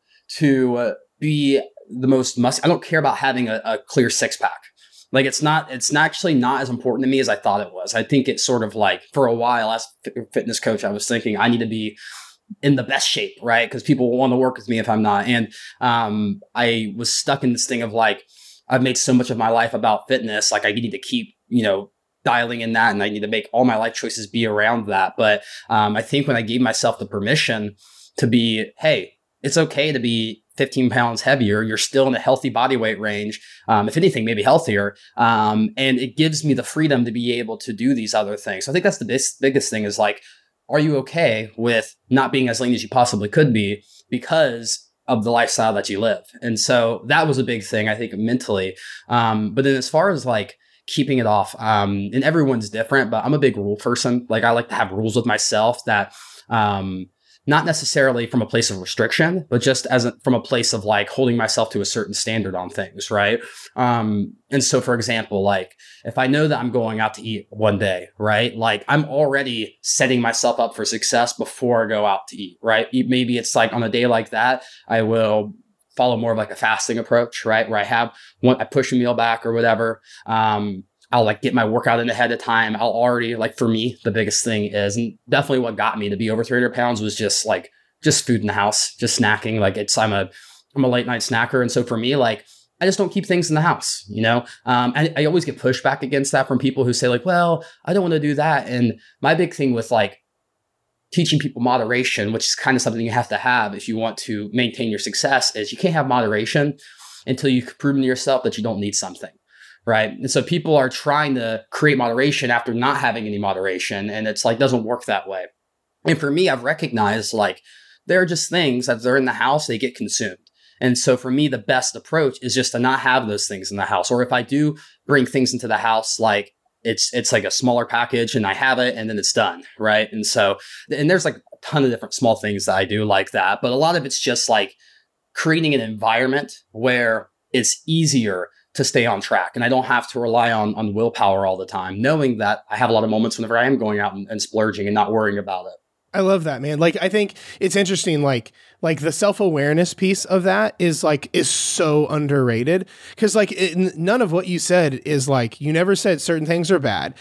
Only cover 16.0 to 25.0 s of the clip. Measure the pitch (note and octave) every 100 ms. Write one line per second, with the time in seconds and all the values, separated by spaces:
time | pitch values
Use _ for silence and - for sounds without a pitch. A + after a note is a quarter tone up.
16 | A2 G#2+ G#2 G2 - A#2+ A#2+ A#2 G#2+ G#2
17 | A#2+ - - C#3 B2+ A#2+ - A#2+ A#2 A2+
18 | A2 G2+ - - - - - B2+ B2+ B2+
19 | - B2+ B2 A2+ A2+ A#2 A#2 A2+ A2+ G#2+
20 | - C3 A2 G#2+ - G#2+ G#2+ A2 A2+ G2
21 | - A#2+ A2 _ _ A#2+ G#2+ G2 G2+ _
22 | _ _ - A#2+ A#2 A#2+ A2+ A2+ A2+ G2+
23 | G#2+ G#2 G#2 A2 - A#2 B2+ A2 A2+ -
24 | A#2 A2 G#2 A#2 A2 G#2 G#2+ A#2 G#2 F#2+